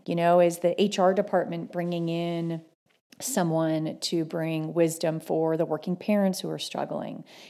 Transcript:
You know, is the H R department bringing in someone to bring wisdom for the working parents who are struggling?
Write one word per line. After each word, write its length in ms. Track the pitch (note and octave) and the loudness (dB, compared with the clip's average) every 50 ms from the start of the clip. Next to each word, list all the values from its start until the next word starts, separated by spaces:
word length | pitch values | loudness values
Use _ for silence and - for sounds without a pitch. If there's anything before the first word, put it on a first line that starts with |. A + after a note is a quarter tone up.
| - | -6
You 80 | F3+ F3 | -4 0
know, 240 | E3+ E3+ E3+ F3 F3+ | 2 4 6 8 8
is 200 | F3 E3+ E3+ - | 6 6 4 2
the 220 | - E3+ F3 - | 0 0 2 2
H 180 | G3+ G3+ G#3 - | 2 2 4 4
R 160 | F3+ F#3 F#3 | 4 4 4
department 580 | G3+ G3 G3+ - F3+ - - E3+ E3+ E3 - | 4 2 2 0 0 0 0 -4 -6 -8 -6
bringing 360 | - F3 F3 F3 F3 E3+ E3+ E3 | -4 -4 -2 -2 -2 -2 -2 -2
in 540 | E3 E3+ E3+ E3+ E3+ E3+ E3 E3 E3 D#3+ D#3+ _ _ _ _ _ _ _ _ _ - - | -2 -2 -2 -2 -2 -2 -2 -4 -4 -6 -8 _ _ _ _ _ _ _ _ _ -14 -10
someone 800 | - - C4+ - F3 E3 D#3+ D#3+ D#3+ D#3+ D#3+ D#3 D#3+ D3+ - - | -8 -4 0 0 0 2 2 2 2 0 0 0 -2 -4 -6 -6
to 240 | - - F#3 E3 D#3+ | -6 -4 -2 -2 -2
bring 500 | D#3+ F3 E3 D#3+ D#3+ D#3+ D#3 D#3 D#3 D#3 | -2 -4 -4 -4 -2 -4 -4 -4 -2 0
wisdom 440 | E3+ E3+ D#3+ D#3+ - - D#3+ D#3+ D#3+ | 2 2 2 2 -2 -2 -2 -2 -4
for 380 | - - E3 D#3+ D#3+ D#3+ D#3+ | -4 -2 -2 0 0 0 0
the 80 | D#3+ E3 | 0 0
working 320 | D#3 D#3 D#3 - F#3 F3+ | -2 -2 -4 -4 -4 -6
parents 440 | F3+ - - G#3 G3+ G3 F#3+ F#3 - | -4 -2 0 2 2 2 0 0 -2
who 100 | - D#3+ | -6 -8
are 80 | D#3 D3 | -8 -8
struggling? 680 | - - - C#3 C#3 - - - - - - - - - - - - | -8 -8 -6 -6 -6 -6 -6 -8 -8 -8 -10 -14 -16 -18 -20 -20 -20